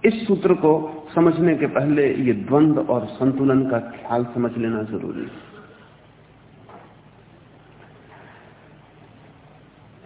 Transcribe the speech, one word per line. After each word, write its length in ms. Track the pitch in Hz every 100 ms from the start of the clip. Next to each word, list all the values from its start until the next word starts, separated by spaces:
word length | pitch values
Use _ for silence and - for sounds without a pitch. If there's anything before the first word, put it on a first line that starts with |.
इस 220 | 220 226 -
सूत्र 280 | 190 -
को 520 | 180 156 156 - - -
समझने 420 | - 170 160 175 147
के 100 | 139
पहले 480 | 123 143 147 139
ये 180 | - 127
द्वंद्व 480 | 104 95 143 156 147
और 260 | 110 123 -
संतुलन 600 | - 131 135 135 131 131
का 80 | 117
ख्याल 460 | 110 - - 120
समझ 320 | 120 123 120 117
लेना 260 | 113 113
जरूरी 380 | 107 101 87 85
है। 360 | - - - - - - - - - - - - - - - - - - - - - - - - - - - - - - - - - - - - - - - - - - - - - - - -